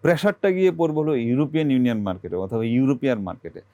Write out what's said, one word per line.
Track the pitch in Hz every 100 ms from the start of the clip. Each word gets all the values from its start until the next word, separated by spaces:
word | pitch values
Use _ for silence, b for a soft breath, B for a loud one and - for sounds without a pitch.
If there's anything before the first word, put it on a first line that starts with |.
প্রেশারটা | 151 165 202 196 202
গিয়ে | 185 185
পড়বে | 165 165 156
হলো | 151
ইউরোপিয়ান | 139 117 127 147 156 156
ইউনিয়ন | 131 123 110
মার্কেটে | 101 92 90 90
অথবা | 95 113
ইউরোপিয়ান | 113 120 131 131 139 117
মার্কেটে। | 95 85 85 - _